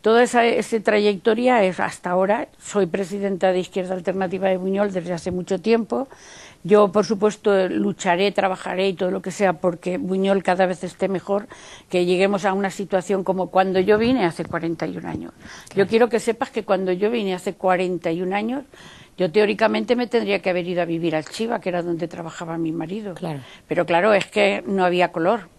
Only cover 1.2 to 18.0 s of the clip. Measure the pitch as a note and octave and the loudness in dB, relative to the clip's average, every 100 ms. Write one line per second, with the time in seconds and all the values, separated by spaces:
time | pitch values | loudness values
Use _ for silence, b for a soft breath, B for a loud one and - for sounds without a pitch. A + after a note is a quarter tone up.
1.2 | - A3 B3 B3 F#3+ F3+ - - F3+ F3+ | 0 2 4 4 2 0 -4 -4 -2 0
2.2 | F#3+ A3+ - _ - G3+ F#3 F3 F#3 G3+ | 2 0 -2 _ -4 -2 0 -2 -4 -4
3.2 | G3 F#3+ F#3+ F#3 F3+ G3+ F3+ F#3 F3 F#3+ | -4 0 2 0 -2 -6 -4 -4 -4 -4
4.2 | F#3 F#3 F#3+ F#3 F#3 G3 G#3 F#3 E3+ E3+ | -4 -2 -2 0 -2 0 0 -2 -6 -6
5.2 | F#3 F3+ F3 F#3 G#3+ A#3 G#3+ A#3+ C4+ B | -4 -6 -4 -4 2 0 0 -4 -6 B
6.2 | B B B B E3 G#3 G#3 G3+ F#3+ G#3+ | B B B B 4 6 6 2 0 0
7.2 | G#3 G#3 G#3+ G3 F#3 F3+ G3+ F3 F#3+ F3 | 0 0 2 2 2 0 -2 -2 0 2
8.2 | G3+ F#3+ F#3+ F#3 F#3 F3+ G3 F3+ F#3 F#3+ | 2 2 -2 -2 -6 -2 -2 0 -2 -2
9.2 | F#3 F3 G3 F3 F#3 E3+ - F3+ F#3 F#3+ | -6 0 0 2 -2 -2 -4 -4 -2 0
10.2 | F#3+ G3 F#3 F3+ F#3 F3+ F3+ - F#3+ F#3+ | 2 2 0 2 2 0 -8 -4 -2 -2
11.2 | - G3+ - B B B B F3+ F3+ F3+ | -2 -4 -4 B B B B 0 2 2
12.2 | G3 G3+ F#3+ F#3+ G3 - F#3 F#3+ F3+ G3 | 2 2 0 0 -2 -4 -2 -2 0 -2
13.2 | F3+ F#3+ F3+ F#3 F#3+ F#3 F#3+ G#3+ A#3 C4 | 0 -2 2 2 4 2 4 4 4 2
14.2 | F3 D#3+ E3 E3+ E3 E3 D#3 E3+ F3 D#3 | 0 -2 -6 -6 -6 -6 -6 -8 -8 -10
15.2 | - - B B B F#3+ G3 A3 A#3 A3 | -10 -18 B B B -2 2 4 2 2
16.2 | A#3 A3+ B3+ A#3 - F#3+ F#3+ F3+ G#3 A#3+ | -2 -4 -4 -6 0 0 0 0 0 -2
17.2 | G3+ F3+ G3 F#3 F#3 F3+ F#3 F3 | -4 -4 -6 -2 0 0 0 -2